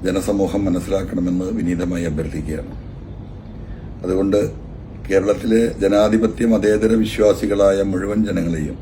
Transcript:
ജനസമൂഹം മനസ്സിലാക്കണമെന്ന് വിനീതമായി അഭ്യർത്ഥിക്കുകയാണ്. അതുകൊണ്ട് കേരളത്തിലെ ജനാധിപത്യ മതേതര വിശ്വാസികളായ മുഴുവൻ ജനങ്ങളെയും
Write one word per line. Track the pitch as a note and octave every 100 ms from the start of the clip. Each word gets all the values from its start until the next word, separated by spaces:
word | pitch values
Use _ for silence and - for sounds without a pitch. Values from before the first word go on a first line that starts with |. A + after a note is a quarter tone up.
| F#2
ജനസമൂഹം | F#2+ F#2+ G2+ G2 G2+ G2
മനസ്സിലാക്കണമെന്ന് | F2+ F#2 F#2+ F#2 F2+ F2+ F2+ F#2 A2+
വിനീതമായി | F2 F2 F2 F2+ E2+
അഭ്യർത്ഥിക്കുകയാണ്. | D2+ D2+ D#2 D2+ D2+ D2+ - - - - - - - - - - - - -
അതുകൊണ്ട് | F2+ F#2 G2 G2+ - - - - - - -
കേരളത്തിലെ | F#2+ G2 G#2 - A2+ A#2 -
ജനാധിപത്യ | G2 G#2 G#2+ A2 A2 - A#2
മതേതര | A2 G#2 G#2+ A2 A2+ G#2+
വിശ്വാസികളായ | - G#2+ G2 G#2+ G2+ G2 G2 G2
മുഴുവൻ | F#2 G2 G#2 G#2+
ജനങ്ങളെയും | F2 E2+ E2 D2 B1+